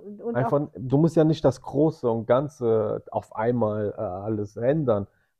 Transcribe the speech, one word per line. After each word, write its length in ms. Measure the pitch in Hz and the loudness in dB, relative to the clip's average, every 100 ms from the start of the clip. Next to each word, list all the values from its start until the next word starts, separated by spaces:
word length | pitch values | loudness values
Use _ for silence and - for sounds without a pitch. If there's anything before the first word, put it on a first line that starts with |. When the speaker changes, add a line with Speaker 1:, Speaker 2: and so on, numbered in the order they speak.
| 196 208 | -12 -12
Speaker 1:
und 120 | 226 233 | -6 -2
Speaker 2:
einfach, 260 | 233 143 | 0 0
Speaker 1:
auch 60 | 147 - | -2 -8
Speaker 2:
du 220 | 123 139 | 0 2
musst 180 | 160 165 | 4 4
ja 80 | |
nicht 220 | 156 156 135 | 4 4 0
das 160 | - | 0
Große 480 | - 135 156 156 123 | -4 0 0 0 -2
und 160 | 113 107 | -2 2
Ganze 800 | 123 147 - 120 113 107 107 - | 0 0 -2 0 2 0 -4 -6
auf 240 | 107 - - | -8 -8 -4
einmal, 580 | 113 123 107 104 104 - | -2 0 0 0 -4 -4
äh, 40 | |
alles 560 | 107 92 104 107 104 - | -6 -6 -4 -4 -4 -2
ändern, 500 | 120 156 135 107 101 _ _ _ | 0 0 2 0 -2 _ _ _